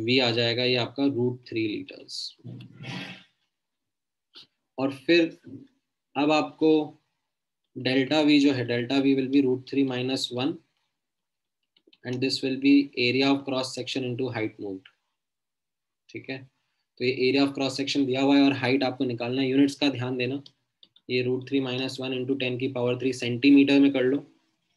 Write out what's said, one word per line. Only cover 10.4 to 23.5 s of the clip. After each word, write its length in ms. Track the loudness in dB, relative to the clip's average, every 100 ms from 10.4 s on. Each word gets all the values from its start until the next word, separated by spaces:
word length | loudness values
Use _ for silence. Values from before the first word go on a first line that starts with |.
| -4 -6 _ _ _ _ _ _ _ _ _ _ _ _ _ _
and 160 | -10 -4
this 200 | -4 -4
will 160 | -4 0
be 140 | 4 6 4 0
area 280 | 0 2 0
of 120 | 0
cross 300 | -2 -6 -4
section 300 | -8 -8 -6
into 260 | -6 -6 -6 -4
height 220 | -6 -6
moved, 280 | -12 -12 -14 _ _ _ _ _ _ _ _ _ _ _ _
ठीक 200 | -18 -12
है? 80 | -14 -14 _ _ _ _ -6
तो 40 |
ये 260 | -4 0 2
area 160 | 2 0
of 80 | 0
cross 180 | -4 -4
section 260 | -4 -2 0
दिया 160 | 0
हुआ 140 | 4 6
है 60 |
और 100 | 4 2
height 200 | 0 0
आपको 200 | 0 -2
निकालना 380 | -4 -4 -4 -2
है। 60 | 0
units 260 | 2 2 2
का 80 | -2
ध्यान 260 | -2 -6 -4
देना, 260 | -4 -4 -10 _ _ _ _ _ -4
ये 120 | -2
root 220 | 0 -2 -2
three 120 | -2 -2
minus 320 | -4 -6 -6
one 180 | -6 -6
into 200 | -4 -2
ten 160 | -2 -2
की 80 | -4
power 260 | -2 -2 0
three 140 | -2
centimeter 680 | -2 -4 2 6